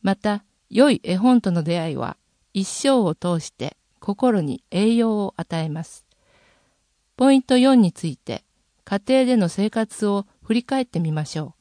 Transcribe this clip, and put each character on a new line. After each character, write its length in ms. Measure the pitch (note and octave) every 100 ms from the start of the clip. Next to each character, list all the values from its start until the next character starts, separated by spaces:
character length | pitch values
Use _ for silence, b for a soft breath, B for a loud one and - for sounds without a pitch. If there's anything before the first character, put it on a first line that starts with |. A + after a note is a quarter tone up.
ま 160 | G3 G3
た、 280 | G#3+ G#3 _ _ _
良 200 | - C#4+
い 120 | A#3
絵 120 | - F#3
本 260 | A#3+ B3
と 80 | G3+
の 120 | E3+
出 160 | D#3+ E3+
会 140 | E3
い 40 | C3
は、 200 | A#2 - _ _ _
一 120 | G3 F#3+
生 360 | - C#4 C4
を 120 | F#3+
通 240 | D#3+ F3+ E3+
し 120 | -
て 260 | _ B2+ - _ _
心 400 | - G3+ B3+ G#3+
に 240 | D3 - _
栄 240 | F3+ G#3+
養 240 | A#3 A3+ G#3+
を 160 | G3 -
与 260 | E3 E3
え 60 | D#3+
ま 160 | D3+
す。 220 | E3 - _ _ _ _ _ _ _ _ _ _ _ -
ポ 120 | C4
イ 80 | C4+
ン 20 |
ト 160 | - B3+
四 200 | C4 C4
に 140 | F#3
つ 140 | - E3
い 100 | C3
て、 280 | - A#2 _ _ _ _ -
家 120 | G3+ G3+
庭 180 | C4 B3+
で 100 | B3
の 140 | F3
生 180 | - G#3
活 380 | A3+ A3 - G#3
を 180 | G3+ G3 _
振 120 | -
り 100 | A#3+
返 200 | A#3+ C4+
っ 20 | B3+
て 140 | E3
み 120 | D#3+
ま 140 | D#3 D3+
し 120 | D#3
ょ 60 |
う。 80 | D3 _